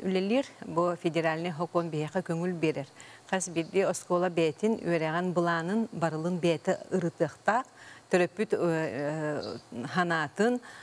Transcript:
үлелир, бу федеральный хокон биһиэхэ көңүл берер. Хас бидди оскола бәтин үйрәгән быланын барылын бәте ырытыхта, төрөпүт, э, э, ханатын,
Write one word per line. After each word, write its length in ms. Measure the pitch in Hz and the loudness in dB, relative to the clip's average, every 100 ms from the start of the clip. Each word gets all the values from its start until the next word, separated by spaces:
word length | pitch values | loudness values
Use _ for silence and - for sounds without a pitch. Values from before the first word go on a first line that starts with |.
үлелир, 400 | 190 185 190 247 277 - - | 0 0 2 0 0 -8 -4
бу 280 | 165 175 170 | 0 2 0
федеральный 500 | 180 160 160 160 175 | 0 2 2 0 -2
хокон 360 | 151 175 175 170 | -4 -2 0 0
биһиэхэ 320 | 156 151 190 | -2 -2 -2
көңүл 320 | 175 165 175 | -2 -2 -2
берер. 340 | 175 156 143 139 - - - - | 0 0 0 -6 -12 -20 -20 -4
Хас 180 | 190 180 | -4 -2
бидди 320 | 165 160 185 | -4 0 2
оскола 480 | 190 175 - 180 185 | 2 0 0 2 2
бәтин 500 | 170 160 143 214 226 | 2 2 2 0 0
үйрәгән 480 | 170 170 156 165 185 | 0 0 2 0 0
быланын 560 | 175 170 170 165 214 220 | 2 2 0 0 0 -2
барылын 480 | - 165 156 165 180 | 0 -2 0 -2 0
бәте 400 | 170 156 - 180 - | 2 2 0 -2 -2
ырытыхта, 720 | 185 170 - 160 - - 220 269 - - - - | -2 -2 0 -2 0 0 0 -2 -12 -20 -20 0
төрөпүт, 420 | 185 175 - 214 | 2 2 0 -2
э, 1040 | - 170 160 160 117 147 156 151 143 104 117 - | 2 2 0 -2 -2 -4 -2 -2 -4 -6 -10 -10
э, 140 | - 135 | -10 -4
ханатын, 680 | 156 175 165 147 - 220 247 - - | 0 2 0 -2 2 2 2 -4 -16